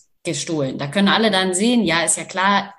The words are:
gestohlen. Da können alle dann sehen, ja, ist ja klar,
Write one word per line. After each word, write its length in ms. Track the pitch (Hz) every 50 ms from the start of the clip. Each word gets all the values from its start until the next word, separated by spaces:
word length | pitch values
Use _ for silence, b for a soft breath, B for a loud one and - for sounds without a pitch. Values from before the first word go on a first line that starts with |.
| _ _ _ _ -
gestohlen. 540 | 175 151 143 - - 165 151 139 131 -
Da 100 | - 139
können 220 | 143 143 202 196 190
alle 220 | 160 202 226 214
dann 240 | 190 190 190 190 180
sehen, 280 | 180 214 240 247 240 202
ja, 200 | 160 160 170 165
ist 160 | 165 - 175
ja 60 | 160
klar, 500 | - - 185 185 196 202 196 190 - -